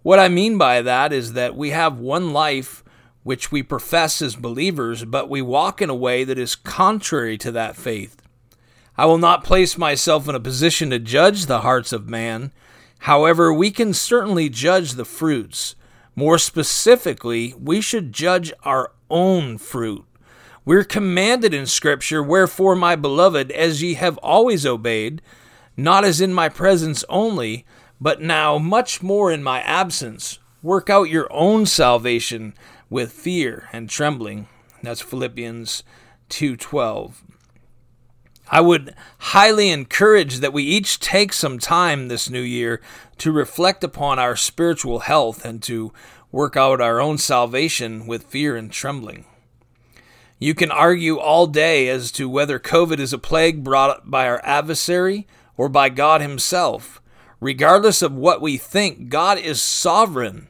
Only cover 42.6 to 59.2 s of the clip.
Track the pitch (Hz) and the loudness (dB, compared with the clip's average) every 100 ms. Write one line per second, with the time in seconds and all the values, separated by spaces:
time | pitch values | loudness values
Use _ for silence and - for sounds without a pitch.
42.6 | 117 117 - - - _ 160 156 143 - | -4 -6 -10 -20 -20 _ -2 0 -2 0
43.6 | 180 196 180 - 143 131 123 120 - - | -2 0 -6 -6 -2 0 0 -2 -4 -2
44.6 | 170 165 135 117 - 151 123 110 120 113 | -2 0 -4 -6 0 2 2 -4 -12 -12
45.6 | - 117 110 - - - _ 131 143 147 | -8 -8 -8 -14 -20 -20 _ -4 -2 2
46.6 | 135 131 117 117 143 151 - 131 120 127 | 2 2 2 0 0 -2 0 0 0 -2
47.6 | 156 - 117 110 113 117 - 143 147 120 | -2 -4 -6 -10 -10 -10 -8 -6 -4 -4
48.6 | 110 - 135 143 107 - - _ _ _ | -10 -10 -8 -10 -12 -18 -20 _ _ _
49.6 | _ _ _ _ _ _ _ _ 143 151 | _ _ _ _ _ _ _ _ -6 -2
50.6 | 175 - 165 180 165 147 151 160 175 147 | -2 4 4 4 0 -2 2 4 4 2
51.6 | 160 156 127 131 120 - 131 131 147 135 | 2 2 2 -2 -6 -8 -4 -2 -2 -4
52.6 | - 170 175 156 135 127 - 160 165 160 | 2 4 4 0 -4 -6 -2 2 2 0
53.6 | 135 135 139 135 - 131 127 123 - 143 | 0 2 2 0 -4 -2 0 -2 -2 -2
54.6 | 151 160 - 180 185 202 202 _ _ - | -2 -4 -2 0 0 -2 -8 _ _ -4
55.6 | 135 139 139 127 147 156 147 135 - 180 | 0 2 2 2 2 4 0 -6 -2 0
56.6 | 165 - - - _ _ _ _ 131 131 | -2 -4 -12 -20 _ _ _ _ -8 0
57.6 | 147 190 214 185 165 135 151 165 156 131 | 6 6 6 2 -2 0 2 2 -2 -4
58.6 | - 196 202 - 123 143 | -4 -2 -2 -4 -6 0